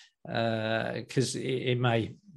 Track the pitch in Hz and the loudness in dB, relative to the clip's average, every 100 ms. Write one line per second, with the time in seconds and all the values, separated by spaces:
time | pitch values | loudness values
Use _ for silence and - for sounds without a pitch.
0 | - _ - 117 113 110 110 113 117 120 | -20 _ -6 -2 0 0 0 0 0 -4
1 | - 139 117 123 127 127 131 123 123 117 | -2 0 0 -2 -4 -2 0 2 4 4
2 | 104 - - | 2 -6 -20